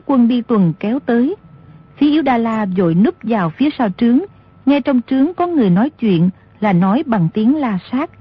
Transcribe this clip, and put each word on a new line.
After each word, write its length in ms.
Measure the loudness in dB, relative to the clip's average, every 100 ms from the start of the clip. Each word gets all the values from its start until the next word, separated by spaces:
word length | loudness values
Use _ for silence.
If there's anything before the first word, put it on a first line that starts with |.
| 0
quân 220 | 2 2
đi 140 | 0
tuần 300 | -2 0 0 -2
kéo 180 | -4 -4
tới. 380 | -2 0 0 -4 -12 -20 -20 -20 -14 -2
Phí 140 | 0
Yếu 120 | 2
Đa 160 | 0 0
La 280 | -2 -2 -2 0
vội 180 | 0
núp 200 | 2 2 0
vào 280 | -4 -2 -2
phía 180 | -2 -2 -2
sau 100 | -4 0
trướng, 220 | 0 0 -2 -10 _ -6 -2
nghe 140 | 0
trong 200 | 0 -2 0
trướng 240 | 0 0
có 120 | -2 -2
người 240 | 0 2
nói 200 | 2 0
chuyện 400 | -2 0 2 0 -2 -14 -6
là 120 | 0
nói 300 | 2 2 0 0
bằng 220 | -2 -2
tiếng 220 | 0 0 0
La 220 | -2 -6 -6
Sát. 180 | -6 -6 -12